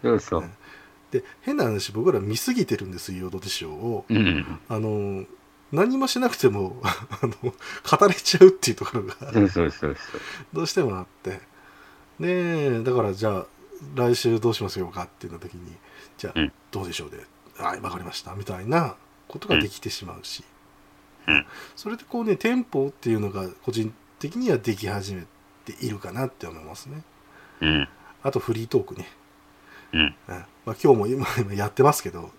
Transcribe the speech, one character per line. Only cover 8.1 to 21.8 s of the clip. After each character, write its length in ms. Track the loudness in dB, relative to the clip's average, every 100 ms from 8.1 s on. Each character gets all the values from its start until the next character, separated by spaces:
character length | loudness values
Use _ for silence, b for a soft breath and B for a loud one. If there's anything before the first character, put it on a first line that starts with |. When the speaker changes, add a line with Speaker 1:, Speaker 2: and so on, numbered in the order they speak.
Speaker 2:
ち 220 | 4 0 12
ゃ 80 |
う 40 | 12
っ 20 |
て 180 | 12 -2
い 40 |
う 20 | -2
と 80 |
こ 140 | -2 -4
ろ 40 |
が、 100 | -4 -10 0
Speaker 1:
そ 80 | 6
う 60 | 6
そ 160 | 6
う 60 | 0
そ 180 | 0 -4
う 80 | -4
そ 220 | B B
う。 20 | B B -8
Speaker 2:
ど 100 | -4
う 40 | -2
し 80 |
て 80 | 0
も 140 | 0 -2
あ 60 |
っ 40 | -8 _
て。 180 | -10 -10 -14 B B B B B B -6
で、 600 | -2 0 0 0 2 2
だ 100 | 2
か 100 | 2
ら 100 | 2
じ 140 | 2 0
ゃ 120 | 0
あ、 80 | -6 -16 -20 -20 -10
来 200 | 0 4 4
週 240 | 4 4
ど 100 | 2
う 40 |
し 80 | 2
ま 60 | -2
し 120 | -4
ょ 80 | -6
う 40 |
か 120 | -6
っ 40 | -12
て 180 | -12 -14
い 40 |
う 80 | -12
時 160 | -14
に、 220 | -16 -16 -18 B B B -12
じ 100 | -6
ゃ 40 |
あ、 60 | -2
Speaker 1:
う 20 |
ん。 80 | -2 -4 _
Speaker 2:
ど 120 | -10
う 40 | -8
で 60 |
し 80 | -8
ょ 60 | -12
う 40 |
で、 140 | -16 -20 _ -20 -8
「は 140 | -6 -6
い、 40 |
わ 100 | -8
か 80 | -8
り 60 |
ま 80 | -10
し 100 | -12
た」 120 | -12 -12
み 80 |
た 160 | -10 -8
い 60 | 0
な 300 | 0 0 -6 -20 _ _
こ 100 | -14
と 100 | -2
が 120 | 0
で 80 | 0
き 100 | -6
て 100 | -10
し 140 | -8
ま 100 | -10
う 60 | -14
し。 200 | -12 -14 -16 -20 -20 -20 -20 -20 -20 -10 0
Speaker 1:
う 60 |
ん。 20 |
う 40 | 0
ん。 80 | 0 B B
Speaker 2:
そ 160 | -12